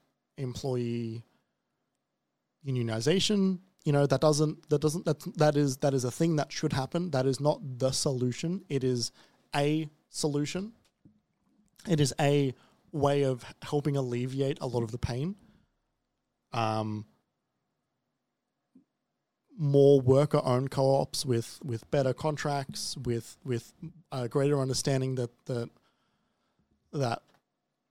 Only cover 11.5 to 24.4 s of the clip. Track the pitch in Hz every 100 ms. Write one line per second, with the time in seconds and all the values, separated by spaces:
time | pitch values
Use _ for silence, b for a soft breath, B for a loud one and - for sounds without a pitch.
11.5 | _ _ _ - 160 143 - 143 143 139
12.5 | 123 b b b 156 139 143 135 127 -
13.5 | - - 147 147 139 127 120 127 135 135
14.5 | - 127 120 117 117 - 123 156 208 b
15.5 | b _ _ _ _ _ _ _ _ _
16.5 | 120 110 110 107 107 107 _ _ _ _
17.5 | _ _ _ _ _ _ _ _ _ _
18.5 | _ _ _ _ _ _ _ _ _ _
19.5 | 269 147 139 139 143 123 131 147 147 -
20.5 | 123 135 - 135 135 151 - 135 117 117
21.5 | - 151 113 - 147 135 123 156 147 151
22.5 | 143 139 - - - 123 117 - - -
23.5 | 117 - _ 160 - _ 135 120 147